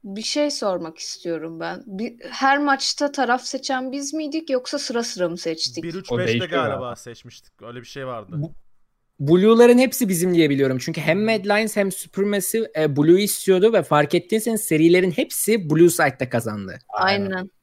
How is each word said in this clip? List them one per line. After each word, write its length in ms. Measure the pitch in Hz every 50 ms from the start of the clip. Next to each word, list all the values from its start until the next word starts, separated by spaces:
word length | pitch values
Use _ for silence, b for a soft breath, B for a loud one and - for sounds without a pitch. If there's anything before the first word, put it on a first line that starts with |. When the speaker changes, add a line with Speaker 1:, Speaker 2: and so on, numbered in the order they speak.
| -
Speaker 1:
Bir 180 | 202 196 208
şey 300 | 214 - - 294 294 294
sormak 460 | - - 240 208 185 - 170 160 160
istiyorum 600 | - - - - - - 175 165 160 151 165 165 165
ben. 240 | 165 170 - - -
Bir, 300 | - 196 190 226 - - - - -
her 280 | - - 269 269 277
maçta 540 | 285 294 285 269 269 - - - - 294 285
taraf 300 | 285 285 262 226 240 254
seçen 500 | 247 - - 262 - - 269 254 254 262
biz 220 | 247 285 285 277 285
miydik 360 | 311 311 285 285 320 320 -
yoksa 300 | 269 254 - - - 285
sıra 240 | 285 - 233 233 233
sıra 260 | 233 - 185 180 170
mı 80 | 170
seçtik? 460 | 175 - 165 160 160 - - - 170 160
Speaker 2:
Bir 100 | 170 160
üç 20 |
beşte 200 | 190 185 - 123
Speaker 3:
O 20 |
değişiyor 320 | 120 - - 117 120 185 160
Speaker 2:
galiba 200 | 165 165 156 143
Speaker 3:
galiba. 260 | 139 127 127 123 120
Speaker 2:
seçmiştik. 680 | - - 123 117 - _ 120 - - _ _ _ _
Öyle 180 | - 113 120 123
bir 60 | 117
şey 220 | - - 139 135
vardı. 280 | 127 123 113 104 95 -
Speaker 4:
Bu... 140 | 147 147 160 - - - - _ _ _ _ _ _ _ _ _ _
Blue'ların 580 | 139 139 170 180 196 220 226 226 240 240 254
hepsi 320 | 247 254 240 - - 247 190
bizim 240 | 185 165 175 185 175
diye 160 | 170 160 147
biliyorum. 280 | 143 135 139 131 131
Çünkü 240 | 127 - - 160 165
hem 240 | 147 156 160 - 208
Mad 200 | 220 226 214 190
Lions 300 | 208 202 208 226 214 -
hem 160 | 214 196 196
Supermassive, 800 | 180 - - - _ 190 202 208 208 202 185 - - 226 220 - -
e, 200 | 160 156 151 139
Blue'yu 200 | 139 147 160 170
istiyordu 560 | 190 208 202 - - - 190 185 185 185 226 226
ve 100 | 196 -
fark 320 | - - 147 151 151 -
ettiyseniz 460 | 175 170 _ 220 220 220 240 226 214
serilerin 500 | - - 170 151 160 165 175 185 185 185
hepsi 580 | 156 - 285 - - - - - 220 233 180 147
Blue 200 | 151 156 170 175
Side'da 400 | 170 - 160 143 127 _ 131 123
kazandı. 500 | - 117 113 113 107 104 98 92 - - _ _
Speaker 3:
Aynen. 420 | - 214 185 190 196 202 202 190
Speaker 1:
Aynen. 180 | 190 185 185 196 _ _